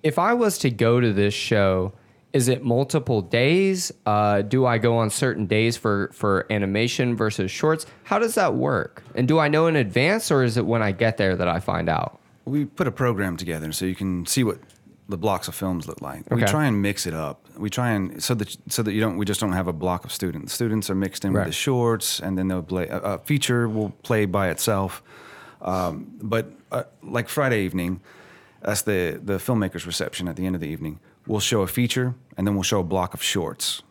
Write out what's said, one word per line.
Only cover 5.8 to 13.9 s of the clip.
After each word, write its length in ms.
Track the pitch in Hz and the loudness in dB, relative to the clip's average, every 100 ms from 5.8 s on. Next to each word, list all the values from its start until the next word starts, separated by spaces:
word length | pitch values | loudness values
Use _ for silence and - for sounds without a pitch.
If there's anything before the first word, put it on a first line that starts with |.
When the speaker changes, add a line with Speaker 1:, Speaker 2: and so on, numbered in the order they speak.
| 110 101 98 | 0 0 -2
Speaker 1:
for 340 | - 107 95 - | -2 0 0 0
animation 680 | 107 98 101 117 - 123 117 | -2 0 0 0 0 0 0
versus 340 | 110 110 95 | 0 0 -4
shorts? 360 | - 156 156 - - | 0 0 0 -4 -16
How 160 | - 208 | -2 0
does 160 | 226 226 | 0 2
that 200 | 175 123 | 2 2
work? 480 | 135 117 - - - - | 0 0 -2 -10 -10 -2
And 100 | 127 | 2
do 140 | 156 | 4
I 80 | 147 | 4
know 200 | 151 165 | 4 4
in 100 | 156 | 2
advance, 520 | 107 104 143 220 - | 2 2 2 2 2
or 140 | 143 | 2
is 140 | 127 113 | 4 2
it 80 | 98 | 0
when 160 | 117 | 2
I 100 | 107 | 0
get 240 | 95 113 107 | 2 0 2
there 220 | 98 90 | 2 2
that 100 | 90 | 0
I 140 | 85 | 0
find 260 | - 85 82 | -2 -2 0
out? 320 | 80 - - _ _ | 0 -2 -8 _ _
Speaker 2:
We 220 | - 143 143 | -4 -2 -2
put 220 | - 156 | -2 -4
a 40 | |
program 460 | 98 127 101 98 85 | 0 0 0 -2 -4
together 340 | 87 80 78 | -6 -6 -6
so 140 | 78 | -4
you 100 | 92 | -4